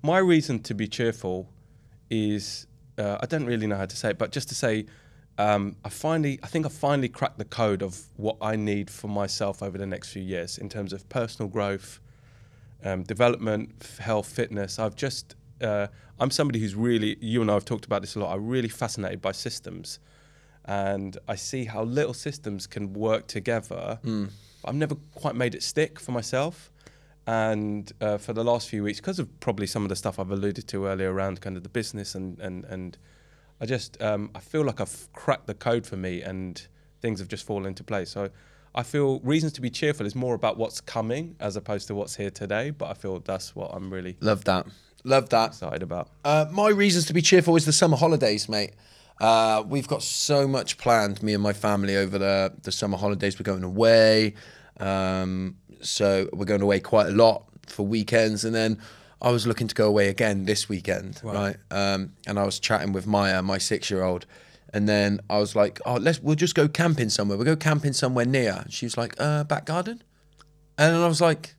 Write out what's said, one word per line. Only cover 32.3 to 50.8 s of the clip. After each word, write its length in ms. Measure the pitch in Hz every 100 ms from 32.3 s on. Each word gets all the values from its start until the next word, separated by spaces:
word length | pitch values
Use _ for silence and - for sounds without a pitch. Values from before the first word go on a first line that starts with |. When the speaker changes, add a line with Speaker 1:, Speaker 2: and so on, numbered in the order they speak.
| 85
Speaker 1:
and, 260 | 98 92 -
and 320 | 92 90 - _ _ - _ _ _
I 40 | 113
just, 340 | 127 - -
um, 300 | 107 104 104
I 60 | -
feel 240 | - 156
like 180 | 143 107
I've 260 | 98 - -
cracked 320 | - - 135 -
the 60 |
code 320 | 98 120 120 -
for 120 | 92
me 240 | 92 87
and 360 | 92 95 92 87 - _ _ _
things 200 | 117 98
have 80 | 92
just 160 | 104 -
fallen 220 | 101 98
into 160 | 95
place. 260 | - 104 85
So 200 | 98 98 - - - _
I 80 | -
feel 360 | 123 147 139 131
reasons 340 | 120 156 156
to 80 | 147
be 80 | 123
cheerful 360 | - 151 147 104
is 80 | 120
more 180 | 127
about 240 | 113 113 107
what's 240 | 110 -
coming 540 | - 117 110 131 165 -
as 160 | 104 98
opposed 320 | 104 104 -
to 80 | 101
what's 200 | - -
here 160 | 101
today. 400 | - 101 104 139
But 180 | 147 -
I 40 | 101
feel 240 | 101 90
that's 360 | - 95 - 101
what 140 | 95
I'm 180 | 92 95
really 240 | 92 90 -
Speaker 2:
Love 240 | 107 101 -
that. 200 | 92 - - _ _
Love 260 | 127 135 113
that. 200 | 113 113
Speaker 1:
excited 320 | - 87 80
about. 260 | 87 87 87 -
Speaker 2:
Uh, 220 | 143 151 151
my 180 | 190 214
reasons 360 | 202 202 175 156
to 80 |
be 80 | 160
cheerful 340 | 156 180 170 165
is 100 | 151
the 60 |
summer 240 | 151 170 135
holidays, 520 | 165 156 123 104 -
mate. 240 | 107 101 - _ - _ -
Uh, 420 | 110 113 113 110 104
we've 220 | 139 127
got 160 | -
so 420 | - - - 143 139
much 320 | 135 -
planned, 460 | -